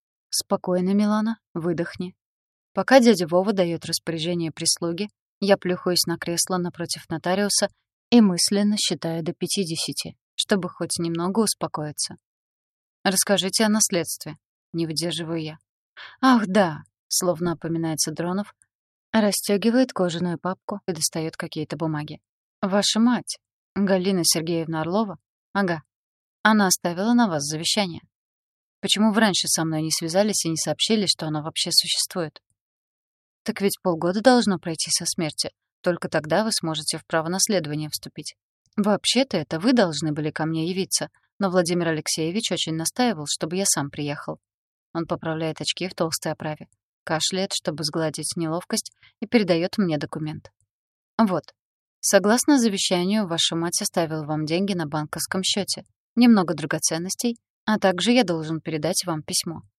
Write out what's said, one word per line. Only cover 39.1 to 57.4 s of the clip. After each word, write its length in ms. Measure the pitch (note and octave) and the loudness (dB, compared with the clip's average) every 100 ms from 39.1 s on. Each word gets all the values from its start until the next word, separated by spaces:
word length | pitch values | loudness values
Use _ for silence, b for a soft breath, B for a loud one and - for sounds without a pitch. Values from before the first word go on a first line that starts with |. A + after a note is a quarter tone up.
| A#3 C4+ F3+ | 0 0 -2
это 240 | C#3+ D#3+ | -4 -2
вы 120 | G#3+ | 2
должны 380 | A#3+ F3+ D3 D#3 | 4 4 0 -2
были 220 | D3+ D3+ | -2 -4
ко 120 | - | -2
мне 240 | D#3+ D#3+ D#3+ | -2 -2 -2
явиться, 420 | F#3 F#3+ - D3+ _ _ - | -2 -2 -4 -4 _ _ -4
но 100 | G3 | 0
Владимир 380 | F#3 E3+ F3 E3 | 2 2 2 0
Алексеевич 600 | D#3 - - D#3+ G3 - | 0 -2 -2 -2 -2 -2
очень 240 | F3 - | -2 -2
настаивал, 520 | D#3+ E3 - B3 E3 D3 | -2 -2 0 0 0 -4
чтобы 260 | - D#3+ | -4 -4
я 100 | F#3 G3 | -2 0
сам 240 | - C#3+ | 0 -2
приехал". 500 | - D3 D3 - D#3 _ _ _ _ _ | -6 -6 -6 -10 -12 _ _ _ _ _
Он 140 | E3 D#3+ | -6 -4
поправляет 540 | E3+ E3 D#3+ D#3+ D#3 | -4 -4 -4 -4 -4
очки 260 | D#3 - F3+ | -6 -6 -6
в 80 | |
толстой 380 | - E3 - E3+ | -4 -4 -4 -6
оправе, 340 | D#3 D#3 D3+ - _ _ _ | -6 -8 -10 -14 _ _ _
кашляет, 480 | - E3 - F#3 G3 | -4 -2 -2 -2 -2
чтобы 320 | - - D3+ | -4 -4 -4
сгладить 520 | D3+ E3 D#3+ D3 D3 F3 | -4 -2 -2 -4 -6 -4
неловкость, 540 | D#3+ E3 - A3+ - b b b | -2 -4 -4 -4 -6 b b b
и 60 | A3+ | 0
передаёт 520 | A#3+ F#3 E3 F3 - | 2 4 2 0 0
мне 180 | F3+ D3 | 0 0
документ. 540 | D#3 D#3 D3+ D3+ - _ _ _ _ _ _ - | -4 -6 -8 -8 -14 _ _ _ _ _ _ 0
"Вот. 380 | A3 E3+ - _ _ _ _ _ | 2 0 -4 _ _ _ _ _
Согласно 580 | - G3 G3 A#3+ - C#4+ | 2 4 4 4 4 4
завещанию, 720 | A3+ F#3+ - F3+ F3+ G#3+ F#3 | 4 2 0 0 2 0 0
ваша 260 | E3 - | 0 0
мать 260 | E3 E3+ - | 0 -2 -2
оставила 440 | G3+ F#3+ D#3+ D#3 | -2 0 0 -2
вам 200 | D3 D3+ | -4 -4
деньги 280 | D3+ E3+ G3+ | -2 0 0
на 120 | F3+ D3+ | -2 -4
банковском 580 | D3+ D3+ D#3+ - F#3+ | -4 -6 -6 -6 -2
счёте, 400 | F#3 G#3 F#3 - - _ _ - | -2 -2 -2 -6 -10 _ _ 6
немного 380 | A#3+ G#3+ E3+ | 8 8 4
драгоценностей, 840 | D3+ D3+ D#3 - D#3+ F3+ - A#3+ A#3 | 0 -4 -2 -2 -2 -4 -4 -4 -4